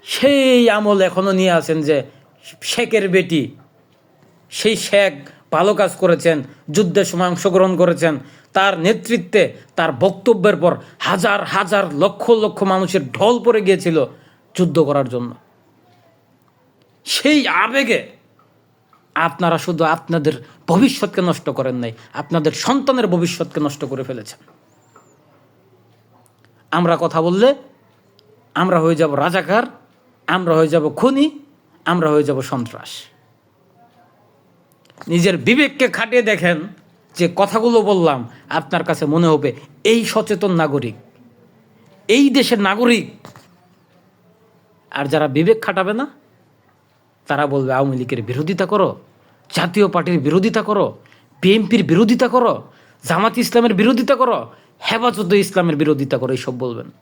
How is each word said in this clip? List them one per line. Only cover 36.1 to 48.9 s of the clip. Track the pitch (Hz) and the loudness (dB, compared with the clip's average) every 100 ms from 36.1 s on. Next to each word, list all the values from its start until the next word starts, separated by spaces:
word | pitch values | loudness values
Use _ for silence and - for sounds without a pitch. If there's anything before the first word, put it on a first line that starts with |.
| 247 | 0
দেখেন | 220 208 170 165 185 - _ _ _ | 0 0 0 -2 -6 -16 _ _ _
যে | - 170 175 | -4 -4 0
কথাগুলো | 196 214 233 233 | 0 2 2 2
বললাম, | 202 196 165 135 120 - _ | 2 2 2 0 -6 -16 _
আপনার | 160 160 175 | -6 -4 -6
কাছে | 160 170 151 | -4 -4 0
মনে | 160 170 | 2 2
হবে | 151 143 - - _ | 2 0 -6 -16 _
এই | - 233 | 0 0
সচেতন | 220 220 208 202 202 | 0 -4 -2 -2 0
নাগরিক, | 175 156 139 123 104 - _ - _ _ _ _ _ _ _ - | 0 0 -2 -6 -12 -20 _ -20 _ _ _ _ _ _ _ 0
এই | 233 277 | 4 4
দেশের | 262 247 233 | 4 2 2
নাগরিক। | 196 208 240 233 143 - - - _ _ _ _ _ _ _ _ _ _ _ _ _ _ _ | 0 2 2 2 -2 -16 -20 -20 _ _ _ _ _ _ _ _ _ _ _ _ _ _ _
আর | - 143 | -8 -2
যারা | 151 151 | 0 0
বিবেক | 135 170 220 | 0 2 2
খাটাবে | - 185 185 | 0 -4 -2
না, | 214 294 - _ _ _ _ _ _ _ _ _ _ _ | -4 -6 -10 _ _ _ _ _ _ _ _ _ _ _
তারা | 143 147 | -4 -2
বলবে | 139 131 | -2 -2
আওয়ামী | 131 139 131 | 0 0 -2
লীগের | 123 135 | -6 -6
বিরোধিতা | 110 123 156 185 190 | -6 -6 -4 -4 -2
করো, | 208 170 | 0 0